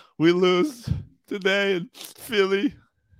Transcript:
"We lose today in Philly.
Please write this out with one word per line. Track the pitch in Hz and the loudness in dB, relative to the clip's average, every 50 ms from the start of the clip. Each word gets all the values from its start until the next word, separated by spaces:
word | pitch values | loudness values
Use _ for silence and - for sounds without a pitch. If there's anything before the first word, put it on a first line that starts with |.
| - _ _ - | -20 _ _ 2
"We | 151 165 | 2 4
lose | 175 180 185 180 180 180 180 302 277 - - - - - - - - _ _ _ | 4 4 4 2 4 2 0 0 -2 -8 -6 -6 -6 -6 -6 -12 -20 _ _ _
today | - 202 180 190 190 202 202 196 196 | -10 -4 -2 0 0 0 0 0 -2
in | 180 170 - - | -2 -4 -8 -14
Philly. | - - - - - - - 240 208 190 190 196 196 208 277 - - _ _ _ _ _ _ _ _ | -18 -20 -20 -18 -18 -12 -4 2 2 2 2 2 0 0 -2 -4 -6 _ _ _ _ _ _ _ _